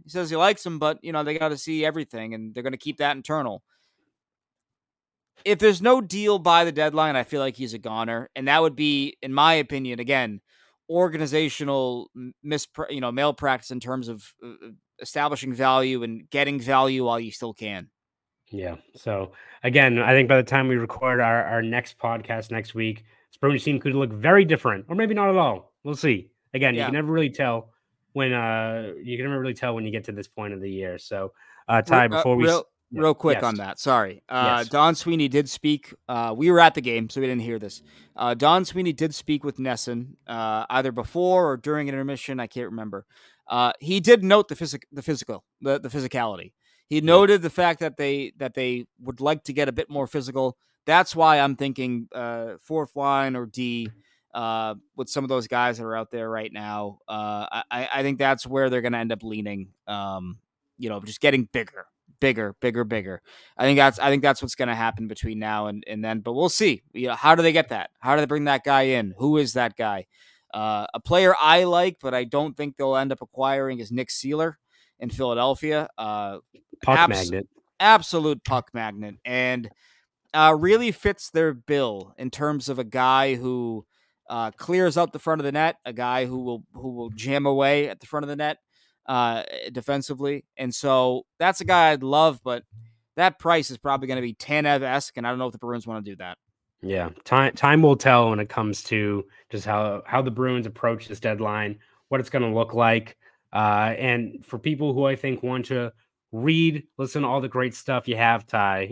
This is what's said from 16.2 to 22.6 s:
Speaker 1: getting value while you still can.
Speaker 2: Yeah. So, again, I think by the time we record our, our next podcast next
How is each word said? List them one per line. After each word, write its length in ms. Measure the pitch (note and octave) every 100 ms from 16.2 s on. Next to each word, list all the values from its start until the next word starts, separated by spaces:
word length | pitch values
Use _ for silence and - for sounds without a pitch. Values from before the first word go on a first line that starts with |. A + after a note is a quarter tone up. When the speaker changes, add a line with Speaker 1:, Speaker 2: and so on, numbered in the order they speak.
| D#2
Speaker 1:
getting 300 | C#3+ C#3+ C#3+
value 440 | A#2+ C3 C3+ C3
while 140 | B2 A#2
you 140 | A2+
still 200 | - A#2
can. 360 | - G#2+ G2 D#2+ _ _ _ _ _ _
Speaker 2:
Yeah. 260 | G2+ F2+ D#2+ _
So, 380 | - A#2 G2 F#2+ - - -
again, 340 | A#2+ C3+ C3 A#2+
I 140 | A#2
think 160 | C3 B2
by 80 | C3
the 60 |
time 240 | B2 C3+ C3
we 80 | B2
record 440 | A2+ - B2+ B2
our, 220 | A#2 A#2
our 180 | E2+ A#2
next 360 | A2+ A#2+ - -
podcast 520 | A#2 A#2 G#2+ A2+ A2
next 240 | A2+